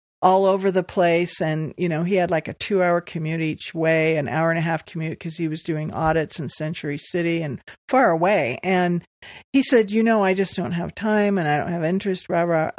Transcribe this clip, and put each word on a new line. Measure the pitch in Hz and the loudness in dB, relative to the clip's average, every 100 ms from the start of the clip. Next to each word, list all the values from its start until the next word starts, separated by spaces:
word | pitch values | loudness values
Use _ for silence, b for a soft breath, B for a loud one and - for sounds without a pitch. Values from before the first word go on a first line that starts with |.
| _ _ | _ _
all | 180 190 190 | 4 4 4
over | 190 190 | 2 2
the | 185 | 0
place. | 180 202 175 170 175 - | 0 2 4 2 0 -2
And, | 160 156 156 - | -2 -2 -6 -4
you | 180 | -4
know, | 156 | -2
he | 170 190 | 0 0
had, | 175 | 0
like, | 160 - | -2 -4
a | |
two-hour | - - 190 180 175 | -10 -2 0 2 0
commute | 170 160 156 160 | -2 -6 -6 -4
each | 156 - - 165 | -4 -4 -8 -2
way, | 160 160 160 156 | 2 2 2 0
an | 143 | -2
hour | 151 165 | 0 0
and | 165 | 0
a | |
half | 165 165 - | -2 -4 -6
commute | 165 160 - | -8 -8 -8
'cause | 165 160 | -10 -6
he | 160 | -6
was | 156 | -4
doing | - 156 151 | -4 -4 -6
audits | 117 160 165 147 - | -2 0 0 -2 -6
in | 127 | -8
Century | - 156 170 151 147 | -6 -8 -6 -6 -8
City | - 175 170 165 | -6 -2 -2 -2
and | 151 120 B B - | -4 -8 B B 0
far | 262 226 | 2 4
away. | 165 180 196 123 127 | 4 2 2 0 -2
And | 185 185 180 175 - _ B B - | 0 2 2 0 -4 _ B B -2
he | 277 | 0
said, | 262 240 202 | 4 4 4
"You | 220 | 2
know, | 226 220 | 4 4
I | 190 190 | 2 2
just | 185 - | 0 -2
don't | 147 | -4
have | 175 175 - | -4 -6 -4
time | 214 214 202 196 | 0 2 2 2
and | 151 | 2
I | 147 | 0
don't | - | 0
have | 170 | -2
interest, | 160 190 202 185 - | -2 -2 -2 -4 -2
rah, | 175 | 0
rah." | 175 160 156 | 2 2 0